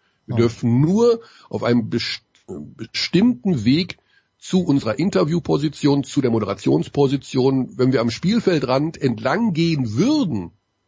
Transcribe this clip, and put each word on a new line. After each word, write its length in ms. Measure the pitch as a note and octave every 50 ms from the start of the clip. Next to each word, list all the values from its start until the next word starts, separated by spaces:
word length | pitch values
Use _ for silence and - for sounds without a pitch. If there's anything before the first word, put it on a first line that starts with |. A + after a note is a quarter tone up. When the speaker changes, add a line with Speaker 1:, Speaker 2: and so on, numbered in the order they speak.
| _ _ _ _ _
Speaker 1:
Wir 100 | - B2
Speaker 2:
Ja. 60 | A2+
Speaker 1:
dürfen 400 | A#2 A#2 A2 - B2+ A#2 A#2 B2+
nur 400 | D3 E3 G3 A3 A#3 A#3+ A3+ A3+ - - _ - - _
auf 140 | - G#2+ A2+
einem 260 | A#2 B2 A#2+ A2+ A2+
best-, 340 | A2+ A#2 - - - - - _ _ _ _
bestimmten 1160 | - F#2+ D2+ D2 C#2 - - E2+ - - - - - - F3 A3 B3 A#3+ B3 - G3 F3 A#2+ G2+
Weg 340 | A#2+ C#3 E3 F#3 F3+ - - _ _ _ _ _ _ _
zu 280 | _ - - F#3 F#3 F3
unserer 340 | - C#3+ C#3 - A2+ G#2+ -
Interviewposition, 1040 | E3 G3 - F#3+ F3+ D3 E3+ E3+ - - D#3+ C#3+ D3 D#3 C#3 - - C#3+ C#3+ C#3+ C#3
zu 160 | - - C#3+
der 120 | B2+ A#2+
Moderationsposition. 1500 | A#2 A2 G#2 G2 G2+ - - C3 C#3 D#3 D#3+ - - C#3+ C#3+ C3 C#3 C#3 - - - C3 B2+ C3+ C3+ C3 B2 - -
Wenn 160 | A2 B2+ C3 B2+
wir 80 | A#2
am 80 | A#2+ A#2
Spielfeldrand 920 | A#2 - - F3+ A3+ A3+ - F#3+ F3 D3 B2+ A#2+ B2+ C#3 D3+ E3 - -
entlang 520 | - B2+ A#2 G#2+ A2+ C3 D3+ G#3+ A#3 A3 D#3+
gehen 420 | D#3 E3+ E3+ D#3+ C#3+ B2+ A2 G#2
würden, 560 | C3 G3 C4+ D#4 D4+ B3 E3 B2 G2 E2+ E2 - _ _ _ _ _ _